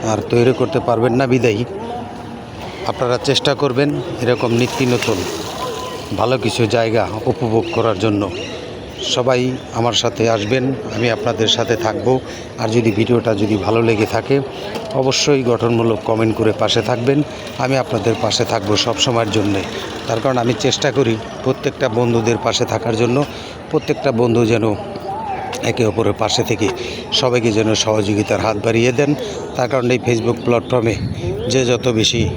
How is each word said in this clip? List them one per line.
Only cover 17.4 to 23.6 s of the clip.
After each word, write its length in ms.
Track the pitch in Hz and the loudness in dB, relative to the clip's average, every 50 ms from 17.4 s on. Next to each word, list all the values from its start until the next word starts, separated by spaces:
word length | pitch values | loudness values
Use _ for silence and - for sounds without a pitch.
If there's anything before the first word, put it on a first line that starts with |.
| - - - - | -12 -12 -6 -4
আমি 160 | 131 127 135 | -2 0 0
আপনাদের 380 | 131 123 - 123 110 98 113 110 - | 0 0 0 -2 0 0 0 0 0
পাশে 220 | 120 107 - - 117 | 0 0 0 0 0
থাকব 260 | - 113 113 95 101 104 | 0 0 -2 0 0 0
সব 200 | 98 - 120 113 104 | 2 2 0 0 0
সময়ের 320 | - 131 120 117 117 104 | 0 2 2 2 0 2
জন্যে। 300 | 98 107 98 101 101 95 87 - - - - - - - - | 0 0 2 2 0 0 -2 -4 -8 -8 -10 -8 -10 -8 -4
তার 140 | - 117 113 | -4 -4 0
কারণ 160 | 110 139 127 127 | 0 0 0 2
আমি 160 | 117 120 123 - | 2 0 0 2
চেষ্টা 280 | - 131 117 - - 143 | 2 0 0 2 0 0
করি 220 | 113 139 135 117 113 110 - - - - - | 2 2 2 2 2 -2 -4 -10 -12 -4 -2
প্রত্যেকটা 420 | 131 131 - - 113 - - 135 127 | -2 -2 0 -2 -6 -2 0 -2 0
বন্ধুদের 500 | 107 120 123 117 117 117 110 113 117 104 - | 2 2 2 4 2 2 2 2 0 0 0
পাশে 200 | 117 110 - 123 | -2 0 0 0
থাকার 320 | - 110 110 - 117 113 | 0 0 -2 -2 -2 0
জন্য, 280 | 110 120 117 123 139 147 139 - - - - - - | 0 2 2 2 0 0 -2 -6 -12 -12 -12 -14 -14